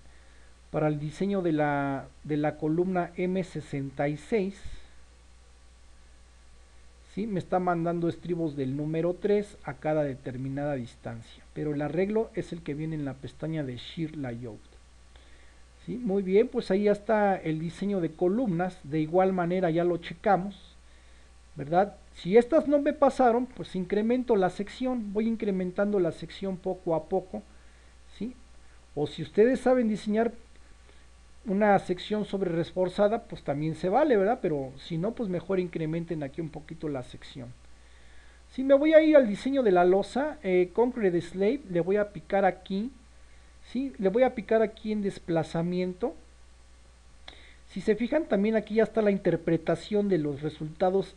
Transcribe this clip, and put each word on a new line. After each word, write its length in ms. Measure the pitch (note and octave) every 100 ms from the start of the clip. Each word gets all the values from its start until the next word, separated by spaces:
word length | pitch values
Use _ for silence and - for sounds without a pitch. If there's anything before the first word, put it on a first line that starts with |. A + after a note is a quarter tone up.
| - - - - - - -
para 200 | D#3 D3+
el 100 | D3
diseño 420 | D3+ - G3 G3+
de 120 | F3
la, 560 | D3+ D3 C#3+ C#3 C3+ - - C#3
de 100 | D3+
la 220 | D3+ D3
columna 540 | D#3 D#3+ F#3 F3+ F3 -
M 260 | F3+ F#3 F3
sesenta 640 | D#3 - C#3+ C#3 C3 D3
y 80 | D3+
seis. 440 | - A3+ F#3+ - - - - - - - - - - - - - - - - - - - - - - - - - -
¿Sí? 120 | - A3
Me 140 | F#3
está 200 | - F#3
mandando 500 | F3+ E3+ E3 E3+ E3+
estribos 480 | E3 E3 E3+ E3 C#3
del 180 | C3 C#3+
número 380 | D3+ D#3+ E3+
tres 440 | F3 G3+ G#3 G3+ -
a 120 | - C3+
cada 280 | D#3 D#3
determinada 720 | C#3+ C3 C#3 B2+ C3+ C3+ D3 C#3
distancia, 680 | A#2 - A#2+ A#2 - - -
pero 200 | - D3+
el 80 | C#3+
arreglo 500 | D3 D#3+ G3 G#3+ A3+ F3+
es 160 | E3+
el 120 | F3
que 100 | D#3+
viene 220 | D3 D#3+ D#3
en 100 | C#3
la 80 |
pestaña 500 | C3 B2 - D#3 D#3+
de 140 | C3 A#2+
Shear 400 | - - D#3 D#3
Layout. 420 | B2+ A#2 B2 G#2 - - - - - - - - - - - - -
¿Sí? 120 | A3
Muy 260 | B3 G3
bien, 240 | F#3 G3 B3
pues 240 | A#3+ -
ahí 140 | G3 G#3
ya 80 |
está 420 | G3+ - G#3+ G3+ F#3+
el 240 | D#3+ D#3
diseño 420 | E3 - G3 G3
de 80 | D#3+
columnas. 680 | D#3+ F3+ G#3+ B3 E3 F#3 -
De 180 | C#3 D#3
igual 340 | D#3 F3+ F#3+
manera 360 | F#3 E3+ F#3 F3
ya 140 | E3
lo 140 | F3 E3+
checamos, 800 | - E3 G#3+ F3+ G3+ - - - - - - - - - - D3+
¿verdad? 400 | C#3+ E3+ G3+ - - -
Si 220 | E3+ A3
estas 300 | A#3 D#4 C#4
no 140 | C#4+
me 100 | D4
pasaron, 540 | C#4+ C4+ C4+ B3+ A#3+ B3+
pues 300 | - E3 F#3
incremento 600 | F3 G3+ A3 B3+ A#3+ G#3+
la 140 | F#3
sección, 640 | - G3 - B3+ B3 G#3
voy 140 | G3+ A3+
incrementando 720 | A3 G#3 F#3 F3+ F3+ G#3 G3+
la 120 | E3+
sección 460 | D#3 E3 - F#3+ F3+
poco 380 | F#3+ F#3 F3 D#3+
a 120 | -
poco, 360 | F#3+ F#3 G#3+ - - - - - - - -
¿sí? 160 | A3+ B3+ - - - - - C#3
O 100 | D3
si 160 | -
ustedes 380 | D3+ - A#3 B3+
saben 280 | B3 B3+ A3
diseñar 460 | G#3 G#3+ G#3 A#3 - - - - - - - - - - - A#3+
una 320 | G3 G#3 G3
sección 480 | - F3 - G#3+ G3+
sobre 240 | G3 F3+
reforzada, 760 | E3 E3 F#3+ F3+ G3+ G#3 - -
pues 180 | E3
también 320 | - D3 D#3 D#3
se 120 | F#3
vale, 300 | A#3 D#4 G#3+
¿verdad? 220 | F#3+ B3
Pero 320 | F3+ D3 C3+ -
si 180 | - D#3+
no, 140 | G3
pues 180 | B3 G#3
mejor 300 | F3 - F#3+
incrementen 640 | F3 F3 D#3 E3 E3 D#3+
aquí 180 | C#3 -
un 80 | D#3+
poquito 400 | D#3 - D#3+ D#3
la 140 | C3+
sección. 460 | B2 - - C3+ B2 A#2+ - - - - - - - - -
Si 140 | -
me 100 | C4+
voy 200 | C#4 D#4
a 100 | D#4
ir 120 | D#4 D4
al 120 | A3
diseño 340 | G3 C4 C#4
de 100 | A3+
la 140 | F3+ F3+
losa, 540 | F#3+ G3 A#3+ D4+ -
eh, 300 | F#3+ F3+ F3+
Concrete 480 | - A#3+ B3 G3 E3+
Slab, 380 | E3+ F#3 G3+ C#4+ -
le 120 | E3+
voy 160 | E3+ G#3
a 140 | G3+
picar 320 | D#3+ - G3
aquí, 480 | F#3+ F3+ - G3 A#3+ - - - - - - - -
¿sí? 220 | B3 C4+ -
Le 120 | F#3+
voy 120 | A3
a 140 | C4 B3+
picar 260 | G3 A3
aquí 300 | A3 - G#3+
en 100 | G#3+
desplazamiento. 1120 | G3 - - E3 D#3 E3+ F3 F3+ F3+ F3+ B3+ - - - - - - - - - - - - - - - -
Si 140 | G3
se 140 | A3 G#3+
fijan, 300 | A#3+ D4+ D#4
también 300 | G3+ G#3 A3
aquí 200 | G#3 G#3+
ya 80 |
está 180 | A3 A3+
la 80 | G#3
interpretación 1000 | G3 F3+ E3 - E3 F3 E3 - G#3 G3+
de 120 | F3
los 240 | D3 C#3
resultados, 720 | D3+ - D#3 - F#3 F#3+ F#3+